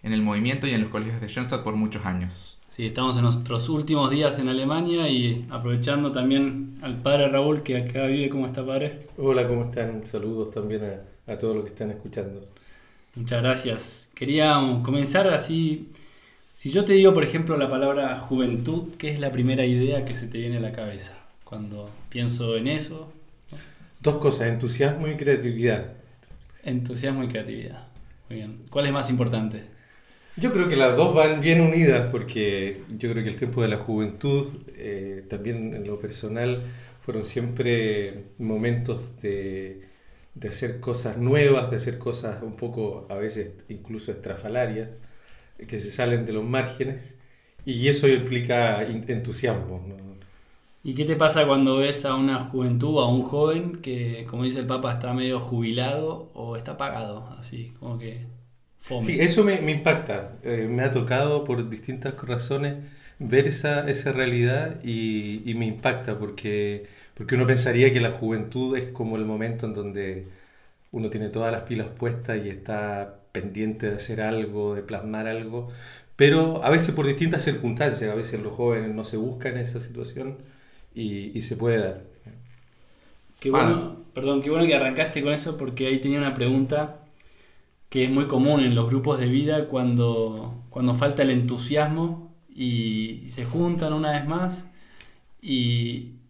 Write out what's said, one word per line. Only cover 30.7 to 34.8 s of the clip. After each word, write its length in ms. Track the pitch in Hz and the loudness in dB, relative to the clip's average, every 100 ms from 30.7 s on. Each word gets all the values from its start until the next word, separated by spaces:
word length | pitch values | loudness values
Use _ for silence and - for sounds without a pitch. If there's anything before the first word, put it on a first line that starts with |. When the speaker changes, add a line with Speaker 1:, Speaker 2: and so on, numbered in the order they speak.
| 139 | 6
Speaker 3:
las 220 | 131 120 | 6 6
dos 160 | - | 6
van 260 | 156 156 156 | 8 6 6
bien 220 | 156 165 | 6 6
unidas, 460 | 165 160 156 123 120 | 8 8 6 6 4
porque 680 | 120 - 117 104 98 95 98 - | -2 -4 0 0 0 -2 -6 -10
yo 200 | 110 120 | -6 -4
creo 140 | 113 | -2
que 60 | 107 | -2
el 60 | 104 | -2
tiempo 260 | 120 123 | -2 2
de 60 | 113 | 2
la 100 | 104 | 0
juventud, 720 | - 110 104 - 143 139 139 - - | -2 0 0 -2 0 2 0 -8 -16
eh, 480 | - | -12